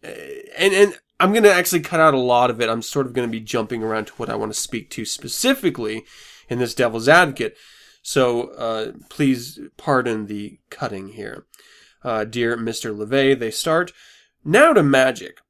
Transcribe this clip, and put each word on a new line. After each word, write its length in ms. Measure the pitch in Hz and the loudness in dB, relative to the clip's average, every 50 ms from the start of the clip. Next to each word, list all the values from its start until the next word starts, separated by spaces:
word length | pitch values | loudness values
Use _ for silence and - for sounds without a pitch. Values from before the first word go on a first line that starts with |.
| - | -16
and, 680 | - - - - - 143 - - - - - 170 196 190 | -16 -16 -16 -16 -16 -16 -16 -18 -18 -6 0 0 2 6
and 260 | 190 202 202 156 - _ _ _ _ | 6 4 4 4 -8 _ _ _ _
I'm 120 | - 185 208 | 2 4 4
gonna 160 | 233 214 208 | 6 6 6
actually 320 | 190 180 180 - 185 175 | 6 6 2 0 0 -2
cut 200 | 147 - - 165 | -2 0 0 4
out 140 | 160 160 143 | 4 4 4
a 40 | 131 | 4
lot 320 | 127 123 123 120 123 123 | 2 4 4 4 4 2
of 100 | 120 110 | 2 0
it. 100 | 120 113 | -2 -2
I'm 120 | 113 113 110 | -2 -4 -6
sort 240 | - - 143 139 | -6 -4 -4 -4
of 60 | 127 120 | -2 -2
gonna 160 | 127 123 117 | -4 -4 -2
be 120 | 113 113 | -4 -8
jumping 420 | 110 107 - 120 110 107 123 117 110 | -10 -6 -4 -4 -4 -4 -6 -6 -4
around 240 | 110 110 110 107 | -4 -4 -4 -6
to 80 | - - | -8 -10
what 160 | _ 117 107 | _ -8 -6
I 60 | 113 | -6
wanna 180 | 110 107 107 107 | -6 -6 -6 -6
speak 360 | - - - - 113 - _ | -8 -8 -6 -8 -10 -10 _
to 140 | - - 110 | -12 -10 -8
specifically 1000 | - - - - - - - - 254 277 269 - 180 - - 117 107 107 113 113 _ - - - - - - _ _ | -8 -10 -10 -10 -10 -8 -2 0 0 0 2 0 -4 -4 -2 -6 -6 -6 -8 -12 _ -20 -20 -20 -20 -20 -20 _ _
in 100 | 123 120 | -4 -4
this 160 | 123 117 - | -4 -4 0
Devil's 340 | - 123 117 110 113 113 127 | 0 0 0 0 -2 2 6
Advocate. 480 | 156 175 180 156 135 - 120 110 - _ - - - - - _ _ _ _ | 6 6 6 4 0 -6 -8 -8 -8 _ -20 -20 -20 -20 -20 _ _ _ _
So, 480 | - - 139 131 123 120 117 120 - | -4 0 2 2 2 2 -2 -4 -6
uh, 420 | - - 123 113 113 110 110 113 - - - _ | -10 -10 -6 -6 -4 -6 -6 -8 -10 -16 -20 _
please 480 | - - 151 135 131 120 117 127 - - - - _ | -6 0 0 2 2 0 -4 -14 -16 -18 -20 -20 _
pardon 500 | _ - - 143 127 123 120 113 110 107 | _ -4 0 0 0 2 0 -4 -4 -6
the 340 | 101 107 104 104 - - _ _ _ | -8 -10 -10 -12 -12 -16 _ _ _
cutting 380 | - - - 117 104 95 98 98 | -14 -10 -10 -8 -8 -10 -14 -14
here. 360 | 101 113 101 110 - - - _ _ _ _ _ _ _ _ _ _ _ _ | -16 -14 -14 -14 -14 -16 -20 _ _ _ _ _ _ _ _ _ _ _ _
Uh, 200 | 127 117 110 107 | -6 -4 -4 -4
"Dear 320 | 110 110 120 117 117 117 | -6 -4 -2 -2 -2 -2
Mister 360 | 117 113 117 113 - - 120 107 | -2 -4 -6 -6 -6 -8 -8 -8
LeVay," 420 | 104 107 107 127 135 139 135 139 | -8 -6 -2 0 2 4 4 2
they 160 | 131 117 113 | 2 0 -6
start, 420 | 107 - - 165 156 165 180 170 - _ - - _ _ _ _ _ _ _ | -6 -6 -2 0 0 0 0 -2 -8 _ -20 -20 _ _ _ _ _ _ _
Now 280 | 147 156 233 285 330 302 | 0 4 6 6 6 6
to 100 | 214 160 | 6 4
magic. 560 | 143 139 135 131 131 127 101 92 85 - _ _ _ | 6 4 4 4 4 0 -4 -12 -16 -18 _ _ _